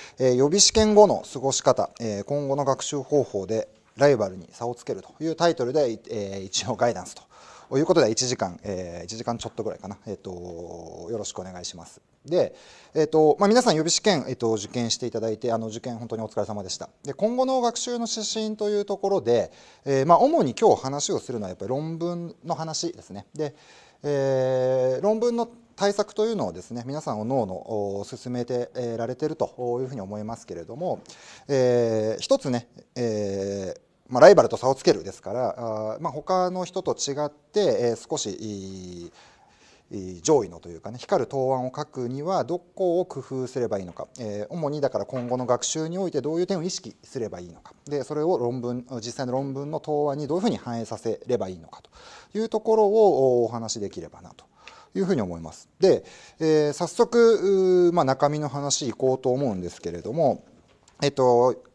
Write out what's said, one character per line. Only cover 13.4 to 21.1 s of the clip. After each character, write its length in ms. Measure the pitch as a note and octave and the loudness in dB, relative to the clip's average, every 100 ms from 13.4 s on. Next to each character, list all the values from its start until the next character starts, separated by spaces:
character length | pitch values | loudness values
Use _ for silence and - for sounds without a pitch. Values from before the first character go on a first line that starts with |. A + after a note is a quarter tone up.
| G3+ | 4
あ、 20 | |
皆 140 | A#3 | 6
さ 80 | A#3+ | 4
ん 40 | |
予 40 | D#3 | 2
備 120 | D#3 | 0
試 120 | - | 0
験、 220 | G#3+ E3+ - | 2 0 0
え 40 | |
ー 20 | B2+ | -2
と、 160 | A#2 | 0
受 140 | A2 G2+ | 0 -2
験 220 | B2+ A#2 | -4 -4
し 80 | - | -4
て 80 | A#2+ | -4
い 40 | |
た 100 | A2 | -4
だ 100 | A2 | -4
い 80 | G#2+ | -4
て、 140 | B2 | -2
あ 60 | A2+ | -2
の、 100 | A2+ | -4
受 120 | A2+ | -8
験 160 | B2 A2+ | -10 -10
本 120 | A#2 | -8
当 80 | A2 | -8
に 60 | |
お 60 | A2 | -6
疲 100 | - | -4
れ 80 | G#2 | -4
様 160 | G#2 | -6
で 80 | F#2 | -8
し 80 | - | -10
た。 120 | - _ | -12 _
で、 100 | C#3+ | -12
今 220 | C#3 G#3+ B3 | -4 -2 0
後 100 | C4 | 0
の 140 | C4 | 0
学 180 | A#3+ A#3 | 0 -2
習 200 | - A#3+ | -6 -4
の 80 | A#3 | -4
指 180 | A#3 G#3 | -6 -6
針 280 | A3 A3 G#3+ | -4 -4 -4
と 120 | G#3 | -2
い 120 | G#3 | -2
う 40 | |
と 120 | G3+ G3 | -2 -4
こ 100 | G3 | 0
ろ 120 | G3 | 0
で、 300 | A2+ A#2+ E2+ - - - | 2 2 0 -6 -20 -12
え 180 | C#3 C3+ | -2 0
ー、 40 | C#3 | 4
ま 100 | E3+ | 4
あ、 20 | |
主 240 | C4 E4 | 4 2
に 120 | D#3 A2 | 0 2
今 160 | A3 A2 | 4 4
日 60 | |
話 300 | C3 C#3+ - | 0 -6 -4